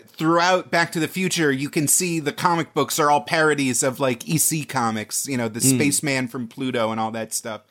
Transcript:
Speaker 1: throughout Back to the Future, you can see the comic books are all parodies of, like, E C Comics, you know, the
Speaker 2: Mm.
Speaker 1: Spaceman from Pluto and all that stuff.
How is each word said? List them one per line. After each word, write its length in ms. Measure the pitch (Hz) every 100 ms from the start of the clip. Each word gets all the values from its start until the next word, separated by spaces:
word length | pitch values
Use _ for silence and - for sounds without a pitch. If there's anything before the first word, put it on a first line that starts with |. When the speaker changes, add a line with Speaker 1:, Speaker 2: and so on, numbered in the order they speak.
| - -
Speaker 1:
throughout 540 | 160 170 180 185 131
Back 200 | 170 165
to 80 | 170
the 60 | 151
Future, 460 | 185 185 175 151
you 160 | 135 139
can 180 | 170 139
see 320 | - 180 165
the 140 | 143
comic 400 | - 175 165 156
books 260 | 156 135 -
are 120 | 147
all 100 | 147
parodies 640 | - 165 156 143 135 123
of, 180 | 139 120
like, 260 | 131 120 -
E 120 | 160
C 260 | - 160
Comics, 640 | 131 131 113 110 104 - 139
you 80 | 127
know, 120 | 113
the 120 | 117
Speaker 2:
Mm. 140 | 131
Speaker 1:
Spaceman 540 | 127 143 - 147 131 127
from 200 | 131 113
Pluto 420 | - 131 120 110
and 80 | 110
all 120 | 110
that 240 | 113 110
stuff. 260 | - 117 107 _